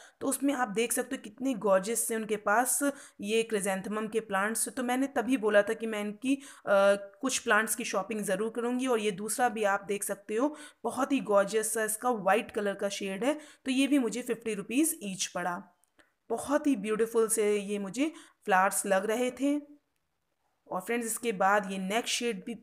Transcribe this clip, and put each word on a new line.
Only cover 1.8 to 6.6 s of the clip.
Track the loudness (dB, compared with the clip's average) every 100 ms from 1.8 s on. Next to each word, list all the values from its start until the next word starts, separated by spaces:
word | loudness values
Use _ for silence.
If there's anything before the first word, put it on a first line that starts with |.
| 2 -2 -2
से | -4
उनके | -2 -2
पास | 2 2 2 0 0 -2 -12 -10
ये | 0 0
क्रिजेंथेमम | 0 -2 -2 -2 -4 -4 -2
के | -4
प्लांट्स। | -2 0 0 -2 -4
तो | -4
मैंने | -2 0 0
तभी | -2 0 0
बोला | 4 4
था | 4
कि | -2 -4
मैं | -4
इनकी, | -4 -4 -2 -2
अ, | -2 -12